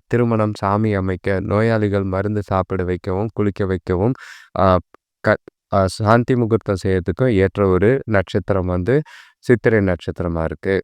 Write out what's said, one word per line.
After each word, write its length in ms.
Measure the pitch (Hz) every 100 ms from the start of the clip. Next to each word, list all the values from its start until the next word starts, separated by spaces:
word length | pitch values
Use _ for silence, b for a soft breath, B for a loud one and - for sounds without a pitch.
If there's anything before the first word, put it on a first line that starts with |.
| -
திருமணம், 480 | 120 120 110 107
சாமி 380 | 104 98 104 110
அமைக்க, 440 | 98 95 92 101 95
நோயாளிகள் 640 | 95 101 113 110 104 98
மருந்து 380 | 95 95 104 104
சாப்பிட 420 | - 95 92 95
வைக்கவும், 460 | 90 90 98 92 110
குளிக்க 320 | - 104 90 95
வைக்கவும், 500 | 92 - 90 113 131 B B B -
ஆ, 80 | 95 90 - _ _ _
க-, 160 | 107 104 - _ -
ஆ, 80 | 101 95
சாந்தி 500 | - 107 120 120 123
முகூர்த்தம் 460 | 110 110 - 95
செய்யறதுக்கும் 500 | 101 92 87 87 127
ஏற்ற 280 | 95 95 - 98
ஒரு 240 | 90 104 135 -
நட்சத்திரம் 600 | 98 95 104 - 95 90
வந்து 300 | 90 90 143 - B B B
சித்திரை 400 | - 117 123 110
நட்சத்திரமா 640 | 95 87 - 87 87 82
இருக்கு. 320 | 80 78 95 95